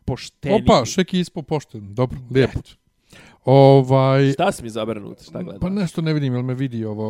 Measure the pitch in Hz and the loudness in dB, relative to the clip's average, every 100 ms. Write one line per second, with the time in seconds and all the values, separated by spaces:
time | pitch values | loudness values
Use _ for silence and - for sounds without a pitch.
0 | - 127 - _ 151 208 143 190 117 - | -10 -10 -10 _ 0 2 4 2 2 -2
1 | 180 180 170 - 139 156 - 113 101 107 | -2 -2 -4 -8 -8 -8 -8 -16 -10 -4
2 | 127 139 120 127 120 - - _ _ _ | -4 -4 -2 0 0 -2 -12 _ _ _
3 | _ - - _ - 135 135 139 127 135 | _ -20 -20 _ 4 6 8 8 4 2
4 | 131 135 139 139 170 - 117 110 110 110 | 2 2 2 0 -2 -4 -8 -6 -6 -6
5 | 107 - - - 90 - 180 202 175 - | -10 -18 -16 -14 -12 -8 -6 -4 -4 -4
6 | 160 151 139 123 127 127 139 117 110 107 | -4 -2 -2 -4 -4 -6 -6 -6 -8 -6
7 | 107 | -8